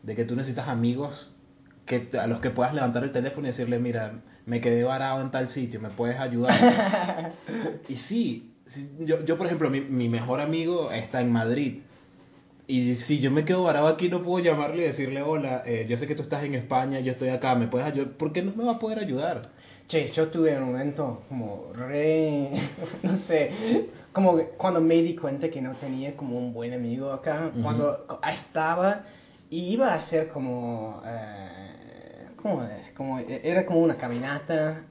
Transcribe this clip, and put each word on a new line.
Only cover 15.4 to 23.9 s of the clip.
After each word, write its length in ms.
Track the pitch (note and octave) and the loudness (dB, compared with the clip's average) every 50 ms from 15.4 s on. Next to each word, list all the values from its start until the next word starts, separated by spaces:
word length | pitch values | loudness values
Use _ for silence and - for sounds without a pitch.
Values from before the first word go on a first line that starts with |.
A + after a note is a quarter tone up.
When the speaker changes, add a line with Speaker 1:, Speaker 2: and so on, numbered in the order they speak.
| C#3 C3+ B2+ B2 - | 0 -2 -2 -4 -2
Speaker 1:
eh, 220 | B2 A#2 A2+ A2+ A2 | -2 -2 -2 0 -2
yo 80 | A#2+ | -2
sé 120 | A#2+ D3 D3 | -2 -2 -4
que 80 | D3+ | -4
tú 60 | D3+ | -6
estás 200 | C#3 - D3 C#3 | -4 -4 -4 -4
en 120 | D3 C#3+ C#3 | -2 -2 -4
España, 420 | B2+ A#2 - C3 B2+ C3 C3+ C#3 C3+ | -4 -2 0 2 2 2 2 -2 -2
yo 140 | B2 B2+ | -2 -2
estoy 160 | B2+ - C3+ B2+ | -2 0 0 0
acá, 260 | B2+ B2 C#3 C3 B2+ | 0 0 2 2 4
¿me 140 | A#2+ A#2 A2+ | 4 2 2
puedes 180 | B2+ B2+ C3+ | 0 0 0
ayudar?". 240 | D3+ C#3 C#3 C3+ B2+ - | 0 0 -2 -2 -4 -4
¿Por 180 | - D#3 D3+ | -4 -4 -2
qué 100 | D#3 F3 | -2 -2
no 100 | F3+ G3 G3+ | -2 -2 -4
me 80 | A3 A#3 | -2 0
va 80 | A#3+ | 0
a 60 | A3+ A#3 | 0 0
poder 180 | A3+ G#3+ A3 G#3+ | -2 -4 -4 -4
ayudar? 440 | G#3 E3+ B2+ C3 D3 E3+ E3 A#2+ - - - - - - - - - | -2 -2 -2 -2 -2 -2 -2 -4 -8 -12 -18 -20 -20 -20 -20 -20 -16
Speaker 2:
Che, 240 | - - D#3+ C#3+ B2 | -2 0 0 0 0
yo 160 | - D#3+ D#3+ D#3 | 2 0 0 2
tuve 300 | - E3+ D#3+ D#3+ D3 C3+ | 2 4 4 4 4 4
un 60 | C3+ | 0
momento 580 | B2+ B2 B2+ C3+ C#3+ C3+ - D3 C3 A#2 A#2 - - | 0 0 0 -2 -2 -2 -2 -4 -4 -4 -6 -10 -8
como 420 | C3+ B2+ A#2 G#2 G2+ F#2+ - - - | -6 -6 -6 -6 -8 -10 -10 -12 -10
re, 760 | A#2 B2 B2+ C#3+ D3 D3+ D#3 D#3 D#3+ D#3+ D#3 D3 C#3+ C#3 C#3 C#3+ C#3 D3 C#3 - - | -8 -8 -4 0 2 4 4 6 6 4 4 2 0 0 0 -2 -2 -2 -4 -6 -8
<laughs> 200 | E3 E3 - - - | -8 -8 -8 -4 0
no 100 | F#3 F#3+ | 0 0
sé, 380 | F3+ - - E3+ D#3 C#3+ - F#3+ G#3+ A3 A3+ B3 - - - | 0 0 2 2 2 2 2 0 -4 0 2 2 2 2 -2